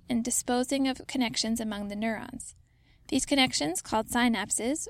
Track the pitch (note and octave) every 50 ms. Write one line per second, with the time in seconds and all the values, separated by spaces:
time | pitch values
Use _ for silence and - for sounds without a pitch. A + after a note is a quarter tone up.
0 | - - B3 A#3 A#3 B3 A#3+ - - - B3 B3 B3+ - C#4 C4+ C4+ C4 C4 -
1 | - - - C4 A#3+ A3+ B3+ - - A3+ A3+ A#3 A3 A3 G3+ G3+ G#3 G3+ G#3 G#3
2 | A3 A3+ G#3+ - - - - - - - - - - _ _ _ _ _ _ _
3 | - - - C4 - - D4 C4+ C4 B3+ - - D4 D#4 F4+ - - - - A3
4 | A3 - - A#3+ A#3+ A#3+ A3+ F#3+ G#3 - - - G#3+ B3 D4+ - -